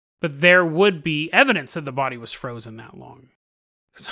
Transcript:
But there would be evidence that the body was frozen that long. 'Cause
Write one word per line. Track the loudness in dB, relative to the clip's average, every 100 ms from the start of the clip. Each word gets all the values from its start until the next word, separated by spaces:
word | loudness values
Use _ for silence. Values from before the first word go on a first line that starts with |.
| _ _
But | -8 2
there | 6 6
would | 4 2 2 2
be | -4 -4 0
evidence | 2 4 2 -4
that | -8
the | -6
body | -4 -4 -6
was | -10
frozen | -10 -10 -10 -12 -16
that | -18 -20
long. | -20 -20 _ _ _ _ _ _ _
'Cause | -14 -10